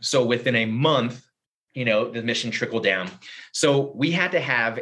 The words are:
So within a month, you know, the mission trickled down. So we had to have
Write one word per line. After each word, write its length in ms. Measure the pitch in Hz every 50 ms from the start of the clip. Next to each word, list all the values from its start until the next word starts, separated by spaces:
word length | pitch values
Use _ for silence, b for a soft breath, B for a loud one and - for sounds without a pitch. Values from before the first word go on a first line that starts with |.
So 220 | - - - 135 123
within 280 | 117 123 120 - 135 120
a 120 | 117 113
month, 580 | 110 110 120 143 156 151 131 113 120 - - - _ _ _ _ _ _ _ _ _
you 140 | - 131 123
know, 240 | 117 107 107 120 120
the 120 | 117 117
mission 280 | 110 120 117 - - 117
trickled 340 | 107 - 123 - 113 113 -
down. 260 | 98 95 95 92 92 - B B B B B B B
So 400 | - - - 147 139 139 139 139 -
we 160 | 117 139 165
had 220 | 170 180 180 185
to 80 | 185 165
have 400 | 135 135 131 120 113 117 113 117